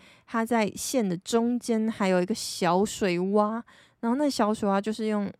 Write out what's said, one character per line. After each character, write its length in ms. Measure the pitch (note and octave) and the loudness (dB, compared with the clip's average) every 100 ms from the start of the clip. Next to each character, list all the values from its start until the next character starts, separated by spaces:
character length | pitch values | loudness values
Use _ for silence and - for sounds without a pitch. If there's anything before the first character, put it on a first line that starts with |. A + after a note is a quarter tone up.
| - - | -20 -20
它 200 | - A3+ | -8 -4
在 240 | A3+ A#3 G#3 | 0 0 0
线 380 | - - C4+ G3 | -4 -4 0 0
的 80 | F3 | -2
中 420 | - A#3 A#3 A#3+ | 0 0 2 -2
间 300 | - A3 A3 | -2 0 0
还 180 | - G3 | 0 2
有 140 | F3+ | 2
一 40 | F3+ | 2
个 60 | |
小 520 | A3+ - - F3 F3+ | -2 -6 0 2 4
水 340 | G#3 - G3 F3 | 2 0 0 0
洼， 440 | F#3+ G#3 G#3 A3+ - - - - | 2 2 2 -2 -10 -20 -20 -6
然 100 | A#3 | -2
后 40 | C4 | 0
那 140 | D4 | 0
小 240 | B3+ G#3 | 2 0
水 140 | A3 G3+ | 2 0
洼 120 | G3 | 0
就 120 | G#3+ | -2
是 140 | G#3+ G#3+ | -4 -2
用， 260 | G#3 G3+ | -2 -4